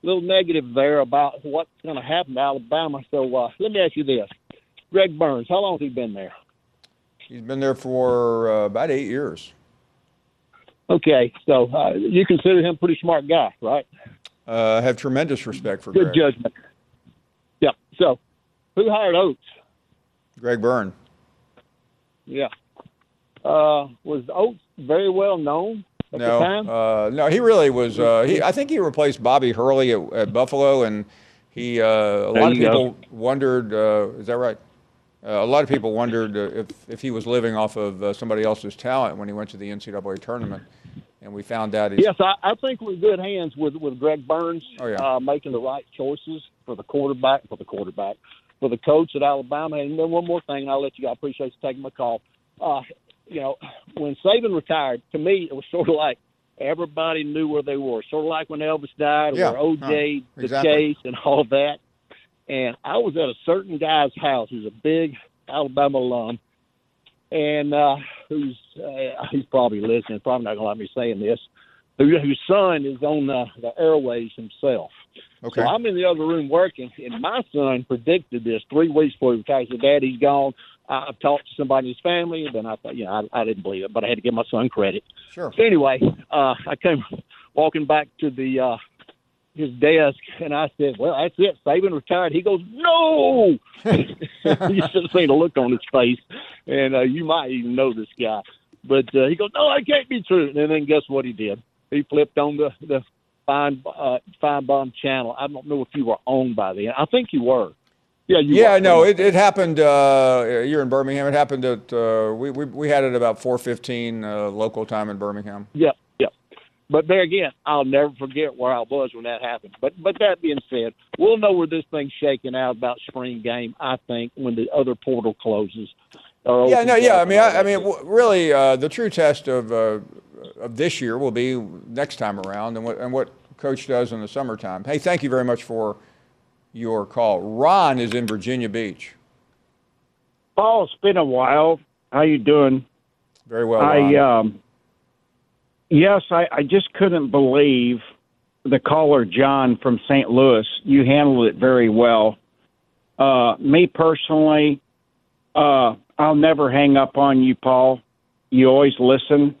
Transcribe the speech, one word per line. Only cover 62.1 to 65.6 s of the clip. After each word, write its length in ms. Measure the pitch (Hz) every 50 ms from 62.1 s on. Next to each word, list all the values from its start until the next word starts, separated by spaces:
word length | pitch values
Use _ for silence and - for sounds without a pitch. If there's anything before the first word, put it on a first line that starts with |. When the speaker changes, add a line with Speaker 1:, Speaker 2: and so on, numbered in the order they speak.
| - _ _ _ _ _ _ _
Speaker 1:
And 280 | 143 135 131 123 120 - _
I 140 | - 156
was 200 | 226 240 208 143
at 120 | 165 160 131
a 60 | 120 _ -
certain 320 | - 165 196 196 196 170 147
guy's 320 | 156 156 156 156 147 139 _ -
house 280 | - 147 139 127 113 -
who's 160 | 131 117 107
a 60 | 107 101
big 420 | 113 _ 151 160 165 165 156 139 - - _ _ _ _ _
Alabama 500 | 135 147